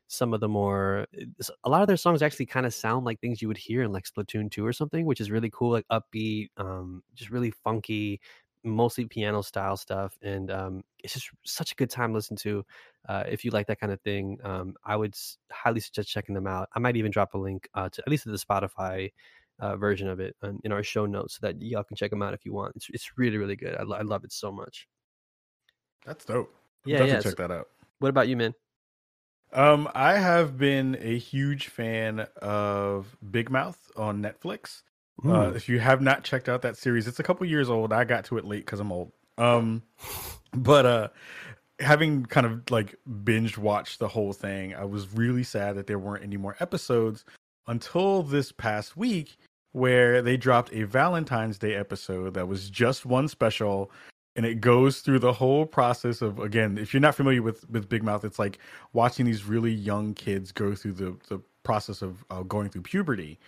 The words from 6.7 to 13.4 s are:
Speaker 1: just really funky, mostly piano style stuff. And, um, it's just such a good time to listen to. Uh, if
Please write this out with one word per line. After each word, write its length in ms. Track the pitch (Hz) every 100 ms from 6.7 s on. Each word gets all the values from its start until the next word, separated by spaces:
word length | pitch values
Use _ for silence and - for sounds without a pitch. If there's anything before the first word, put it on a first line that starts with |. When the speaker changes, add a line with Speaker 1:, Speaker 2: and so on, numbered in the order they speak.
| 92 90 90 -
Speaker 1:
just 160 | - 104
really 200 | 123 120
funky, 680 | - - 110 104 107 104 101 - - _ _
mostly 420 | 117 110 139 - 113
piano 360 | - 104 104
style 340 | 98 107 98 98
stuff. 420 | - 98 98 -
And, 280 | 104 98 95
um, 340 | 95 95 95 - _
it's 100 | -
just 160 | 131 - -
such 280 | - - 156
a 40 | -
good 140 | 131
time 200 | - 120
to 20 | 110
listen 200 | - 104
to. 260 | 107 104 - - - _ -
Uh, 160 | 98 101
if 160 | -